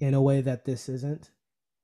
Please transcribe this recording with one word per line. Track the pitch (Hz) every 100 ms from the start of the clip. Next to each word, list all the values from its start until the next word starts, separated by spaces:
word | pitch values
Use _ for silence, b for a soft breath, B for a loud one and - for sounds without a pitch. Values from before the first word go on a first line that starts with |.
in | 139
a | 135
way | 139 139
that | 131 123
this | - 127 -
isn't. | 131 139 147 - _ _ _ _ _